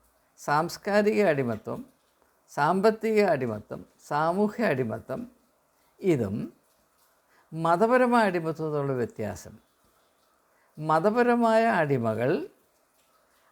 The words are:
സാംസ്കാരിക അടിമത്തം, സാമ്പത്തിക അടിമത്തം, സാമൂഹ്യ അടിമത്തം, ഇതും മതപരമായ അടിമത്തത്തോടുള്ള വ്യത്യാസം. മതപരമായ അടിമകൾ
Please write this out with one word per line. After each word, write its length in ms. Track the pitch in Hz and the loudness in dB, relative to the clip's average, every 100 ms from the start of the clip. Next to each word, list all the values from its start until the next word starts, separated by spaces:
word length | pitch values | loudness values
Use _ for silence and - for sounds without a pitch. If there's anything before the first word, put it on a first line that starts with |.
| _ _ _ _ | _ _ _ _
സാംസ്കാരിക 800 | - 147 170 - - 202 208 214 196 | -2 0 -2 -4 -2 2 2 2 2
അടിമത്തം, 540 | 143 123 107 - - - _ _ _ _ _ _ | 2 0 -4 -8 -12 -12 _ _ _ _ _ _
സാമ്പത്തിക 680 | - 147 190 214 214 226 214 202 | -2 0 2 2 0 0 2 2
അടിമത്തം, 540 | 147 123 107 - 131 92 _ | 2 -2 -6 -10 -14 -14 _
സാമൂഹ്യ 680 | - 147 160 185 208 208 214 | -6 -2 0 0 -2 0 -2
അടിമത്തം, 520 | 135 123 110 - 131 247 _ _ _ _ _ _ _ | 0 -2 -6 -8 -12 -12 _ _ _ _ _ _ _
ഇതും 360 | 190 151 101 110 - - _ _ _ _ _ _ _ _ _ | 0 0 0 -4 -8 -14 _ _ _ _ _ _ _ _ _
മതപരമായ 720 | 160 165 170 226 254 247 240 214 | -4 0 2 4 4 4 2 2
അടിമത്തത്തോടുള്ള 680 | 185 160 151 156 147 139 | 0 -4 -4 -4 -2 -2
വ്യത്യാസം. 600 | 131 113 - 107 92 - 104 _ _ _ _ _ _ _ _ _ _ _ - | -2 -4 -6 -8 -8 -14 -20 _ _ _ _ _ _ _ _ _ _ _ -10
മതപരമായ 840 | 156 160 190 226 240 240 233 220 226 | -2 2 2 2 2 2 4 4 2
അടിമകൾ 580 | 214 151 139 113 110 123 262 381 _ _ _ _ _ _ _ _ _ _ | 2 2 0 0 0 0 -2 -4 _ _ _ _ _ _ _ _ _ _